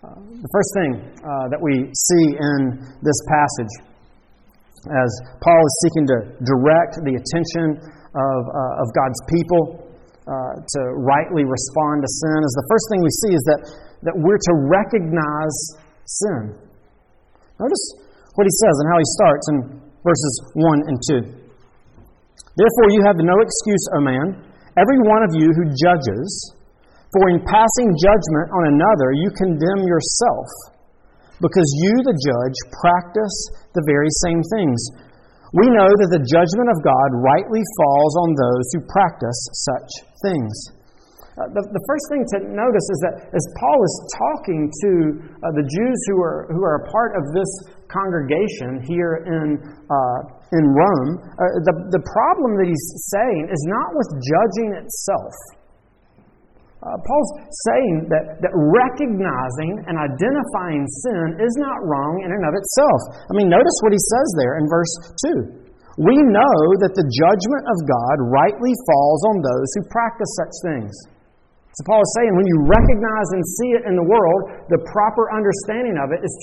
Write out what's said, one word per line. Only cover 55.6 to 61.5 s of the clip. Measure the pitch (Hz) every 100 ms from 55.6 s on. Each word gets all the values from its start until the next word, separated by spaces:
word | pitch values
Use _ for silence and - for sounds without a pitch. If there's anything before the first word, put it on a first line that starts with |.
| _ _ _ _ _ _ _ _ _ _ _ -
Uh, | - -
Paul's | - 285 254 - - -
saying | 220 254 247 160 165
that, | 156 156 -
that | 180
recognizing | 175 151 208 254 254 285 202 190 127 127 127 160 208 -
and | 165
identifying | 147 131 202 285 240 208 180 147 139 -
sin | 247 196 160 165
is | 226